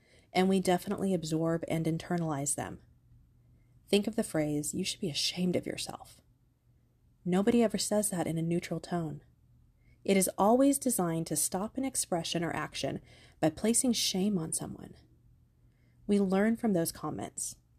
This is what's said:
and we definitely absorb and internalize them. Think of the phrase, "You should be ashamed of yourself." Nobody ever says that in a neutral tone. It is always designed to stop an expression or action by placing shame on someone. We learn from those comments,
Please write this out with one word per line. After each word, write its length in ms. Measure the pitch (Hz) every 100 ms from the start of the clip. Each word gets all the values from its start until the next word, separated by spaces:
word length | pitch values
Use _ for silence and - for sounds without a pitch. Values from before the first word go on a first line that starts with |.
| _ - _
and 160 | - 190
we 100 | 196
definitely 540 | 185 180 - 202 190
absorb 500 | 185 160 160 165 165 -
and 200 | 165 160
internalize 720 | 160 - 175 160 143 143 -
them. 240 | 98 - - _ _ - - _ _ _ _ _ -
Think 180 | 202 208
of 100 | 220
the 60 |
phrase, 520 | 220 160 151 147 147
"You 100 | -
should 160 | 190 -
be 80 | 185
ashamed 480 | 143 - - 180 170
of 80 |
yourself." 560 | - - - - - - _ _ _ _ _ _ _ _ _ _ 180
Nobody 320 | 180 202 233
ever 120 | 220 202
says 340 | - 214 208
that 180 | 175 156
in 100 | 165
a 40 |
neutral 360 | 165 170 - 165
tone. 420 | - 175 160 147 - _ _ _ _ _ _ _
It 120 | - 190
is 140 | 185 -
always 400 | 196 247 277 269
designed 480 | 254 233 175 165 165
to 80 |
stop 420 | 156 - 185 220 -
an 80 |
expression 600 | 269 - - 170 165 170
or 100 | 165
action 460 | - 151 - 139 - - - - -
by 100 | 160
placing 440 | 156 214 233 254
shame 440 | 226 - 190 196 190
on 140 | 160
someone. 420 | - 151 - - - _ _ _ _ _ _ _ _ _ _ -
We 140 | 202
learn 360 | 196 190 214 226
from 160 | 226
those 200 | 185 165
comments, 640 | - 156 - - - - - _